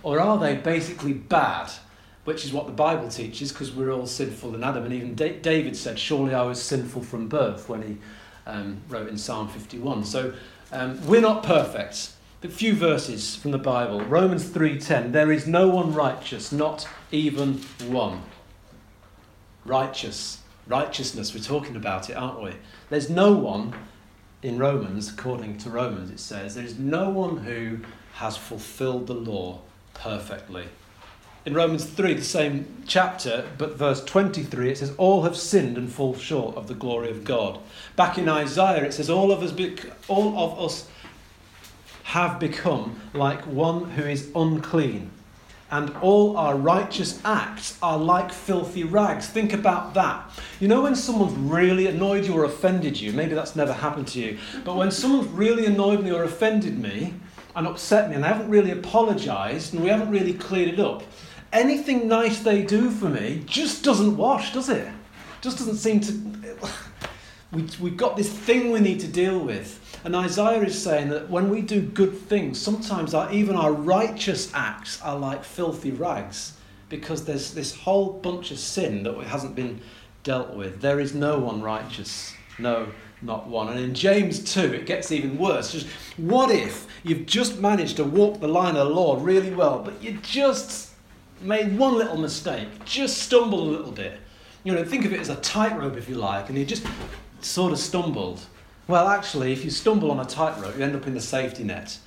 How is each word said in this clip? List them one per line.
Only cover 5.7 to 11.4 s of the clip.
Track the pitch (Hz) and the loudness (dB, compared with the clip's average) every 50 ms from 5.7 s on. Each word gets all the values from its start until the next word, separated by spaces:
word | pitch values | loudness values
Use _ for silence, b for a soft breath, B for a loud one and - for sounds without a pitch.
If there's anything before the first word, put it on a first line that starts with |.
| - | -6
said, | - - 123 107 - | -6 -8 -8 -6 -4
"Surely | - - 156 139 135 131 131 | -2 0 0 2 2 2 2
I | 127 | 2
was | 123 123 120 120 | 2 0 -2 -4
sinful | - - 143 127 123 120 - 127 | -4 -2 -2 -2 -2 -4 -8 -10
from | - - 123 113 113 110 | -10 -8 -8 -6 -6 -2
birth," | 151 151 127 104 101 - - - | 0 2 2 0 0 -6 -8 -8
when | 113 107 | -8 -8
he, | 110 104 104 104 B B B B B B B B B | -8 -8 -10 -12 B B B B B B B B B
um, | 113 107 104 98 101 101 101 - - | -10 -10 -8 -8 -8 -10 -10 -12 -10
wrote | 123 110 107 107 | -8 -8 -8 -8
in | 107 | -8
Psalm | 104 - - 117 110 107 104 | -8 -6 -6 -6 -6 -6 -8
fifty-one. | - 104 - - 120 120 123 143 123 104 104 | -10 -14 -14 -14 -12 -6 -4 -4 -2 -2 -4
So, | - - 131 127 127 B B B B B B B B | -4 -4 -4 -4 -4 B B B B B B B B
um, | 135 131 127 127 131 - - | -8 -6 -6 -6 -6 -4 4
we're | 143 214 233 | 6 8 8
not | 226 214 214 214 | 8 6 4 2